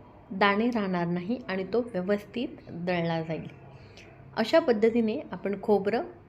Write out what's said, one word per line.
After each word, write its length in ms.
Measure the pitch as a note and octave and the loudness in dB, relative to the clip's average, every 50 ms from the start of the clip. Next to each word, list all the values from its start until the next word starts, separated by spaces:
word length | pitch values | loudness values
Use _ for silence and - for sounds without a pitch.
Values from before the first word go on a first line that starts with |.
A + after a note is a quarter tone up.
| - - - - - - | -20 -20 -20 -20 -16 -12
दाणे 380 | G#3+ F#3+ G#3 G3+ G3 G3+ A3+ B3 | 0 2 4 4 4 4 2 2
राहणार 380 | A#3+ A3+ G3+ F#3+ F#3 F3 E3+ E3+ | 0 0 0 0 0 0 0 0
नाही 320 | F3 F3 F3 F#3 A#3+ B3 - - | -2 -2 -2 -4 -4 -6 -4 -4
आणि 160 | F#3+ F#3+ F#3+ | -4 -4 -4
तो 160 | F#3 - A#3 | -2 0 -2
व्यवस्थित 680 | B3 A#3+ - F#3 F3+ F#3+ G#3 G3+ - - - A#3+ B3 - - - - - | -2 -2 -4 -4 0 0 0 -2 -2 -6 -8 -6 -6 -6 -8 -12 -16 -14
दळला 520 | - E3+ E3+ F3+ F3+ F3 E3 E3+ E3 E3 | -12 -6 -2 -2 0 0 0 0 0 -2
जाईल. 260 | D#3+ D#3+ D#3+ D#3+ - - - - - - - - - - - - - - - - - - - - | -2 -4 -6 -6 -8 -10 -14 -16 -18 -20 -20 -20 -20 -20 -20 -20 -20 -20 -20 -20 -20 -8 -4 -2
अशा 220 | A3+ - - E4 | 0 4 4 4
पद्धतीने 600 | D#4+ D#4+ A#3 G#3 G#3+ A3+ A3 A#3+ A3+ G#3+ A3 D4 - - | 6 4 4 4 4 4 4 4 2 2 0 -2 -6 -8
आपण 300 | - F3 - G3 G3+ G3+ | -10 -8 -6 -6 -6 -4
खोबरं 400 | - - G#3 G3 F#3+ G3+ G#3 B3 F4 - - - - | 0 2 2 4 4 2 0 -2 -2 -6 -10 -18 -20